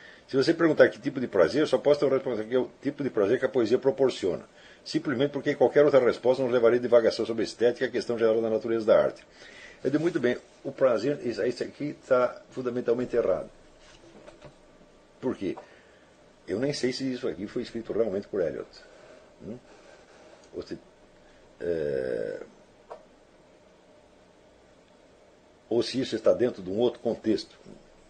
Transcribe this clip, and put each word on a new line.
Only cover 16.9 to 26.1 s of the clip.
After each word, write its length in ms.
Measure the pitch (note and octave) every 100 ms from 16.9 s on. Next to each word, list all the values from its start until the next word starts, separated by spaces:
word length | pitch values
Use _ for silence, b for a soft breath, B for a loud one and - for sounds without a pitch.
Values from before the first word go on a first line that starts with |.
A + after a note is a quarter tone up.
se 200 | B2+ C3
isso 160 | B2 A2+
aqui 180 | D#2+ G2+
foi 160 | B2+
escrito 300 | A2 A#2 A2+
realmente 340 | - - - -
por 140 | G3
Eliot. 280 | E3+ - - - - B B B B -
Hum? 160 | C2+ B2 - B B B B B B B -
Ou 100 | E2+
se, 140 | - E2+ - _ - - b b - -
é, 840 | D2+ E2 D2 C2+ B1+ A#1 G#1+ G1+ - - - _ - - - _ _ _ _ - _ _ _ _ _ _ _ _ _ _ _ _ _ _ _ _ _ _ _ _ -
ou 120 | A#2
se 200 | A2+ B2+
isso 160 | B2+